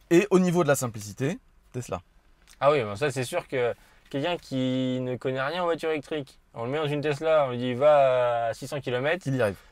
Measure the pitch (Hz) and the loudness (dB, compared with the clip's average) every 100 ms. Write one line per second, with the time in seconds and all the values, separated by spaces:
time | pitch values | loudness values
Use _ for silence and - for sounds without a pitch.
0 | _ 170 - 185 180 175 147 139 123 107 | _ 4 6 4 4 2 4 2 0 -6
1 | 104 98 135 233 - _ _ 123 - 90 | -12 -6 -4 -4 -12 _ _ -12 -8 -10
2 | - _ _ _ _ - 139 151 104 101 | -10 _ _ _ _ 0 2 2 -2 -4
3 | 147 135 120 175 - 131 120 - _ _ | -4 -2 -4 -6 -4 -2 -2 -2 _ _
4 | _ 139 160 175 - 131 131 131 127 127 | _ -4 -4 -4 -6 -4 -2 -2 -2 -2
5 | 127 123 135 131 135 175 175 165 160 156 | -4 -4 -4 -4 -4 -2 -2 -2 -2 -4
6 | - 156 135 _ _ - 120 151 147 147 | -4 -8 -8 _ _ -10 -6 -4 -2 -2
7 | 151 143 127 135 135 120 127 123 147 147 | -2 -2 2 2 2 0 -2 4 6 6
8 | 135 127 123 117 117 107 131 143 131 123 | 6 4 2 0 -2 -4 -8 -8 -4 -2
9 | 143 175 139 131 107 90 - | 0 -2 -2 0 0 -2 -14